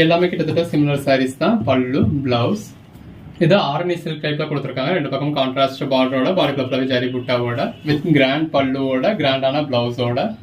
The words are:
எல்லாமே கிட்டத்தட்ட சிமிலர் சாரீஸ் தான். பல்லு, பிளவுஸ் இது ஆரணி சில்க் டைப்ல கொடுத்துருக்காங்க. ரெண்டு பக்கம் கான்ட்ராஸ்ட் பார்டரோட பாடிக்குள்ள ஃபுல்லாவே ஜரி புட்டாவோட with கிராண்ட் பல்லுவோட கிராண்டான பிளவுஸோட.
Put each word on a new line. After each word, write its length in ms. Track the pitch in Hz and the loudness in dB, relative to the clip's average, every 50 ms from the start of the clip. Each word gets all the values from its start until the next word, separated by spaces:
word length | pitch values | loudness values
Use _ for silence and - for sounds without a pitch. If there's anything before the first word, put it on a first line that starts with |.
| 160 | 4
எல்லாமே 240 | 160 170 170 180 180 175 | 4 4 4 2 2 0
கிட்டத்தட்ட 280 | 165 156 151 - 170 170 170 - | 0 -2 0 0 0 0 0 2
சிமிலர் 280 | 151 147 143 143 135 - 139 | 2 2 2 0 0 0 2
சாரீஸ் 340 | 135 131 131 127 - - 160 | 2 2 2 0 -2 0 0
தான். 120 | 190 233 214 - 143 | 2 2 2 2 2
பல்லு, 340 | 131 127 127 123 131 151 - - 156 139 131 | 0 0 0 0 0 0 2 2 0 0 0
பிளவுஸ் 420 | 127 120 117 117 117 - - - - - - - - - - - - - - - - - - 175 | 0 0 0 0 0 -2 -4 -6 -10 -18 -20 -20 -20 -20 -20 -20 -20 -20 -20 -20 -12 -4 0 4
இது 100 | 156 185 202 - - | 4 4 4 4 2
ஆரணி 240 | - 180 175 180 175 165 - | -2 -2 -2 -2 -4 -4 -4
சில்க் 200 | 170 156 147 - | -8 -8 -6 -4
டைப்ல 220 | 151 147 147 156 151 | -4 -2 -2 -4 -4
கொடுத்துருக்காங்க. 460 | 151 143 143 139 - - 131 151 185 | -4 -4 -4 -4 -6 -4 -2 0 0
ரெண்டு 140 | 180 143 127 | 0 0 -2
பக்கம் 240 | 139 131 139 151 147 | -2 -2 -2 -2 0
கான்ட்ராஸ்ட் 480 | 139 131 127 127 135 135 135 131 - 151 139 | 0 0 0 0 0 0 0 0 -2 -4 0
பார்டரோட 380 | 131 131 131 127 135 131 127 147 - - | 2 2 2 2 2 0 0 0 2 2
பாடிக்குள்ள 260 | 151 139 139 139 131 120 | 0 0 0 -2 -2 -2
ஃபுல்லாவே 200 | 135 127 131 131 131 | -2 -2 0 0 0
ஜரி 140 | 123 127 123 | 0 0 -2
புட்டாவோட 480 | 123 123 120 131 123 120 120 120 117 131 170 214 - - - 156 | -4 -4 -4 -2 0 0 0 0 -2 -2 -4 -4 -6 -6 -2 -2
with 120 | 147 147 - 175 156 | 0 0 2 2 4
கிராண்ட் 320 | 135 135 131 139 151 160 156 - | 4 4 4 2 0 -2 0 0
பல்லுவோட 560 | 143 135 131 131 139 135 131 131 131 139 185 220 170 | 0 0 0 0 -2 -2 0 0 0 0 0 0 0
கிராண்டான 420 | 151 135 135 135 131 135 139 151 147 139 | 0 0 0 0 0 0 0 0 -2 0
பிளவுஸோட. 540 | 127 120 120 123 120 123 123 120 123 131 170 214 107 - | 0 0 0 0 -2 -2 -2 -2 0 -2 -2 -4 -6 -8